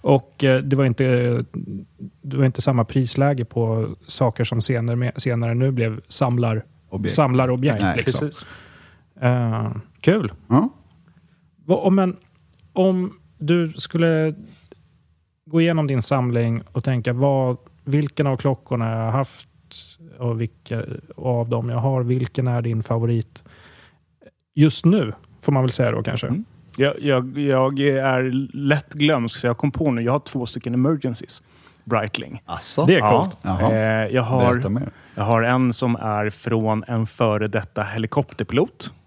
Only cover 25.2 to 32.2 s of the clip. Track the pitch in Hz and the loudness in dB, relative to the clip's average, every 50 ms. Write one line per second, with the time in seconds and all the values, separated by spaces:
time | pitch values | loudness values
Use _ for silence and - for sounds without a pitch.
25.2 | - _ - - - - 143 135 131 127 120 - 127 117 110 110 110 - - - | -14 _ -20 -6 -2 0 2 2 2 0 0 0 0 0 0 -2 -4 -4 -4 -4
26.2 | - 131 - 180 226 - - - - - - - 135 143 - - 143 143 139 127 | -4 -4 -4 -4 -6 -10 -16 -20 -20 -20 -2 0 0 0 0 -2 0 2 2 2
27.2 | 123 131 131 147 143 143 131 131 131 131 139 135 139 143 135 135 135 135 131 127 | 0 -2 -6 -4 0 2 2 2 2 2 0 0 0 2 2 2 2 2 2 2
28.2 | 127 131 123 131 139 127 - - 143 139 143 147 - - - 147 143 147 156 131 | 0 0 -2 -2 -4 -4 -8 -4 0 2 2 2 0 -6 -4 0 2 2 2 2
29.2 | 117 113 - - - 123 120 - - 143 127 - 160 151 127 117 117 120 123 - | 0 -2 -4 -2 -2 -2 -2 0 -2 -2 -2 0 0 0 0 0 0 0 0 -2
30.2 | - - - 135 123 117 - 120 - 123 120 123 127 143 160 147 - 135 117 - | -2 -4 -8 -6 -6 -6 -8 -8 -6 -4 0 0 2 2 0 0 -2 -6 -6 -6
31.2 | - - - - _ _ _ - - - _ _ _ - 117 110 107 110 - - | -8 -10 -12 -12 _ _ _ -20 -20 -20 _ _ _ -2 -2 -2 -2 -2 -6 -10